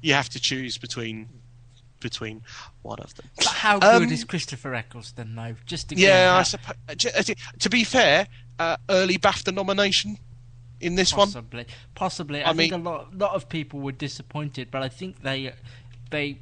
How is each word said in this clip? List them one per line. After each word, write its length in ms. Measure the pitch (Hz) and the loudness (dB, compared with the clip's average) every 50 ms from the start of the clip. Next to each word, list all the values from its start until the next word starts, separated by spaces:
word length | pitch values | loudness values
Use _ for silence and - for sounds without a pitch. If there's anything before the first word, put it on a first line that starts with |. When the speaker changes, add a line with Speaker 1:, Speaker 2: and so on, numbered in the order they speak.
Speaker 1:
you 120 | - 156 139 | 0 2 2
have 160 | 143 - - | 2 2 -2
to 100 | - 127 | -6 -6
choose 380 | - - 139 131 131 123 110 - | -4 -4 -4 -4 -6 -8 -8 -10
between 500 | - 113 - 123 117 113 110 110 110 117 - - - - - - - - - - _ - - _ | -10 -10 -8 -8 -8 -8 -8 -10 -12 -16 -20 -20 -20 -20 -20 -20 -20 -20 -20 -20 _ -20 -20 _
between 420 | - 120 - - 113 107 110 110 110 - - - - - - - | -12 -10 -10 -8 -10 -10 -12 -14 -16 -18 -18 -18 -18 -20 -20 -20
one 180 | - 113 110 - | -14 -14 -12 -12
of 140 | - - - | -14 -18 -18
them. 120 | - - - - - | -20 -20 -16 -4 -2
Speaker 2:
But 80 | - 226 | -2 0
how 320 | - - - 214 208 196 | 0 0 2 4 4 6
good 240 | 180 208 233 240 - | 8 8 8 8 6
Speaker 1:
Um, 80 | - | 4
Speaker 2:
is 120 | 156 147 - | 0 -2 -4
Christopher 500 | - - 165 - - 143 120 - 139 127 | -4 -6 -6 -6 -6 -10 -10 -10 -6 -6
Eccleston, 600 | 117 110 - - 120 107 - - - 117 110 113 | -6 -8 -8 -14 -16 -16 -16 -14 -14 -12 -12 -10
though? 200 | 113 113 117 117 - - | -10 -10 -10 -12 -12 -12
Just 240 | - 175 160 - - | -10 -10 -8 -8 -4
to 60 | - | 2
Speaker 1:
Yeah, 400 | 185 185 196 190 185 185 185 180 | 6 6 8 8 8 8 8 6
I 80 | 185 180 | 6 4
Speaker 2:
get 80 | - | 2
that 100 | - - | -2 -6
Speaker 1:
suppo-, 300 | - - 160 - - - | -8 -12 -14 -14 -12 -12
uh, 40 | 151 | -4
ju-, 140 | 170 - 240 - - | -2 -2 0 0 0
uh, 40 | 196 | -2
ju-, 120 | - 165 - - - - - | -2 -4 -6 -8 -16 -8 -4
to 100 | - 190 | -2 0
be 140 | 220 247 220 | 2 2 2
fair, 440 | - - 254 220 156 143 170 196 - - - - - - - | 4 4 6 6 8 6 6 4 0 -6 -20 -20 -16 -6 -4
uh, 180 | 165 165 165 - - - | -2 -2 -2 -4 -2 0
early 280 | 196 185 190 185 185 185 | 2 2 4 2 0 2
bafta 360 | - 202 185 - - 196 185 | 2 2 2 2 -4 -4 -4
nomination 640 | 196 196 190 196 196 202 196 - - - 208 208 - - - - - - - - - - - - - | -4 -2 -2 0 2 2 2 2 -2 -2 -4 -8 -12 -14 -20 -20 -20 -20 -20 -20 -20 -20 -20 -16 -8
in 140 | - 175 175 | -6 -4 0
this 180 | 185 185 - - | 2 2 2 4
one. 140 | 208 202 202 | 2 2 2
Speaker 2:
Possibly. 380 | 196 123 113 - - 120 120 - - - - - - | 2 -8 -12 -12 -12 -12 -12 -12 -16 -20 -20 -18 -10
Possibly. 480 | - 185 185 - - 165 143 143 147 143 | -6 -4 -4 -4 -6 -8 -6 -6 -2 -2
I 80 | 165 | 0
Speaker 1:
I 20 | 160 | 0
Speaker 2:
think 180 | 165 165 160 185 | 2 0 0 0
Speaker 1:
mean 80 | 175 | -4
Speaker 2:
a 20 | 170 | -6
lot, 340 | 175 165 147 - - - 190 | -6 -8 -8 -10 -12 -8 -4
lot 160 | 208 196 185 | -4 -2 -2
of 160 | 185 - - | -4 -6 -6
people 300 | - 160 147 - 143 139 | -8 -8 -8 -8 -10 -10
were 120 | 139 139 | -8 -8
disappointed, 800 | 127 117 147 135 - - - - - 151 151 143 - 135 127 120 | -8 -8 -8 -10 -10 -10 -16 -12 -10 -8 -8 -8 -8 -10 -12 -8
but 120 | 127 135 135 | -8 -6 -6
I 60 | 131 | -8
think 320 | - - 185 185 - - - | -8 -10 -14 -14 -14 -10 -8
they, 300 | 135 135 135 135 131 - - - - - - - - - - - - | -6 -6 -6 -6 -10 -12 -14 -18 -18 -20 -20 -20 -20 -20 -18 -14 -8
they 280 | - 151 143 143 139 127 | -6 -4 -4 -4 -6 -10